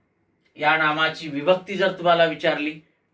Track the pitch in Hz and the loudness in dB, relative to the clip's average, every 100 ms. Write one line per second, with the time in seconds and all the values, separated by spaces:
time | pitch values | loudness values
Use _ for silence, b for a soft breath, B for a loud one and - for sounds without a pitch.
0 | _ _ _ _ _ - 151 160 151 151 | _ _ _ _ _ -4 0 2 2 0
1 | 156 156 165 143 151 185 - 185 185 - | -2 -4 -8 -2 2 2 0 -2 -2 0
2 | 175 170 165 156 165 147 151 156 _ _ | 2 4 2 0 -2 -2 -4 -8 _ _
3 | _ | _